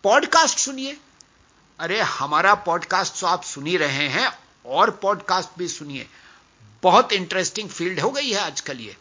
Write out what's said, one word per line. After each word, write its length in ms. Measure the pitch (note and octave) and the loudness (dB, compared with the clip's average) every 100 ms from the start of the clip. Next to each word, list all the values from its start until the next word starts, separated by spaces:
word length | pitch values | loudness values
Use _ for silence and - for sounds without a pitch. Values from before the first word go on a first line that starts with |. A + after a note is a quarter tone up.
पॉडकास्ट 560 | G3 B3 E4 E4 D#4+ - | 6 4 4 4 4 2
सुनिए। 400 | - C4 C4+ D4 _ _ - _ _ _ _ _ | -4 -4 -10 -12 _ _ -20 _ _ _ _ _
अरे, 220 | E3 G3+ | -4 -2
हमारा 540 | E3+ - C#3+ D3+ F#3+ | -2 -2 0 2 4
पॉडकास्ट 680 | F#3 F3 E3+ - F#3 F3+ - | 4 2 -2 0 -2 -2 -4
तो 60 | F#3 | -2
आप 180 | F3+ | -2
सुन 220 | - - C#3+ | -4 -10 -2
ही 100 | F3 | 0
रहे 320 | D3 C3+ D3 | 0 0 -2
हैं, 300 | C#3+ B3+ - _ _ A#2+ | 0 -2 -4 _ _ -4
और 240 | C#3 G#3+ | 2 2
पॉडकास्ट 580 | - G3+ G3+ - F#3 - - | 2 -2 -2 0 -2 -2 -8
भी 100 | F3 | -10
सुनिए, 400 | - D3 C3+ B2 - - - _ _ - _ | -8 -12 -12 -14 -20 -20 -20 _ _ -20 _
बहुत 300 | F#3 F#3+ B3 | 6 6 6
इंटरेस्टिंग 560 | G3+ F3+ F#3 F3 G#3+ G3+ | -2 -2 -4 -2 -6 -10
फील्ड 320 | - F3 F3+ | -6 -4 -2
हो 100 | F#3 | -2
गई 200 | C#4 C#4+ | -2 -4
है 80 | G3+ | -2
आजकल 420 | F3 C#3+ - C3 | -4 -6 -10 -12
ये। 160 | A2 F#2+ | -12 -18